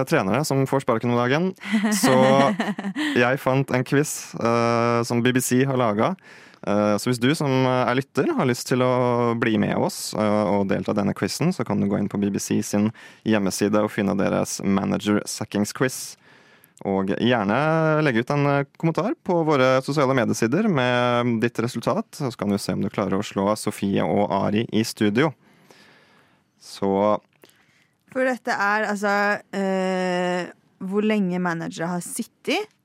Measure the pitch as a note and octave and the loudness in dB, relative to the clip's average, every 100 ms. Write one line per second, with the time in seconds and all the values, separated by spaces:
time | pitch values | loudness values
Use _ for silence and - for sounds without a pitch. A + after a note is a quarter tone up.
0 | C3 D#3 F#2+ A2+ D3+ C3+ C3+ C3+ - A2+ | 2 2 2 0 0 0 0 0 0 0
1 | A#2+ A#2+ B2 C#3+ F#3 - G3 G#3+ G#3 G#3 | 0 0 2 0 0 -4 -4 -2 0 2
2 | F3+ C3 C3 C3+ C#3 F#3 F#3 - G3 B3 | 4 6 6 4 2 -2 -4 -6 -8 -4
3 | D4+ C4+ A#2+ C3+ - C3 C3+ B2+ B2 C#3+ | -2 2 2 0 0 0 0 -2 0 0
4 | D3+ - - - A#2 A#2 A#2 A#2 A#2 A#2 | 0 -6 -12 -4 0 2 2 2 2 0
5 | A#2 A#2+ A#2+ B2+ - B2 C3+ C3 A#2+ G#2 | 0 0 2 0 2 2 2 2 0 2
6 | C3 F#3+ - - - - - G2+ G#2 G#2 | 0 -2 -10 -20 -20 -12 -2 0 2 0
7 | B2 A#2+ B2 D#3+ D3 C3 C3 B2+ A#2+ B2 | 0 0 0 0 0 2 2 2 2 0
8 | C3+ - G3 C#4+ C#3 A#2+ - B2+ B2+ B2 | -2 -2 0 0 0 0 0 0 2 2
9 | B2 A#2+ A#2+ A#2 A#2 G#2+ G2 G2+ D3 - | 2 2 0 0 0 2 2 0 -2 -4
10 | - - G#2+ G#2 G#2 G2+ G2 G2 F#2+ G#2 | -8 -2 0 2 2 0 0 -2 -2 0
11 | G2+ F#2+ G2+ - - - A2+ G2+ G2+ G2 | 0 -2 -4 0 -2 -2 -2 -2 0 -2
12 | G2+ G2+ G2+ G2+ - G#2+ G#2 G#2 A2 - | -2 -2 -2 -2 -2 -2 0 0 0 -2
13 | - - - A2 F#2+ - G#2 G#2+ G#2 - | -16 -8 0 0 0 0 0 2 0 0
14 | G2 G2 F#2+ G2 G2 - G2 G2 G2 G2 | -2 0 0 0 -2 -4 -2 0 0 -2
15 | G#2 G#2 - - A2 G2+ G#2 - C3 - | 0 -2 -2 -8 -6 -2 -4 -2 -2 -2
16 | - - _ - _ _ _ _ - G2 | -12 -16 _ -20 _ _ _ _ -4 -2
17 | G2 F2+ A#2 B2 G2 A#2 D#3 D#3+ D#3 D#3 | 0 0 2 2 2 0 2 2 2 2
18 | D#3 A2 A#2 D3 C#3+ C#3 C#3 _ E3 D#3+ | 2 0 0 0 2 0 -2 _ -2 0
19 | G3+ E4 - F3 D#3 C#3+ B2+ C3 C3+ C#3+ | -2 -4 -2 0 2 4 4 4 2 0
20 | C3 C3+ G#2+ G#2+ A2+ D3+ A3 D3+ B2 B2 | 2 2 0 0 0 2 0 2 2 2
21 | B2 A#2+ A#2+ A2+ A#2 - A#2 A#2 B2 D3 | 2 2 0 0 0 -2 -4 -2 -2 -2
22 | - - C#3 - G2+ G2+ - F#2+ G2+ - | -4 -6 -8 -4 -2 -2 -2 -4 -4 -2
23 | G2 F#2+ G#2+ G2+ G2 G#2+ - - G2+ G#2 | -2 -2 -2 -2 0 0 -4 -4 -2 0
24 | F#2 G2+ G2+ G2 G2 G#2 B2 G#2 A2+ - | 0 0 0 0 0 -2 0 -2 -2 0
25 | G#2+ G#2 D#3+ - _ _ _ - - - | 0 2 0 -2 _ _ _ -20 -20 -20
26 | _ _ _ _ _ _ - - G2 G2 | _ _ _ _ _ _ -20 -4 0 2
27 | G#2 G#2 - _ - _ _ _ _ _ | 2 0 -4 _ -20 _ _ _ _ _
28 | _ C4 C4 B3 - - G3+ G#3+ G#3 G3+ | _ -2 -2 -2 -4 -2 0 0 0 -2
29 | G3+ G3+ G3+ G#3 - G3+ F#3+ F#3+ F#3 F#3 | 0 2 2 0 -4 -4 -2 0 0 0
30 | F#3 F3+ F3+ F3+ E3+ - _ _ F#3 G3+ | 0 0 0 -2 -6 -12 _ _ -4 -2
31 | G#3+ G#3+ F#3 F3+ F3+ E3 E3 F3 E3 F3+ | 0 0 0 0 -2 -4 -6 -6 -4 -4
32 | - - - _ - D#4+ G#4+ _ | -6 -8 -10 _ -4 -4 -4 _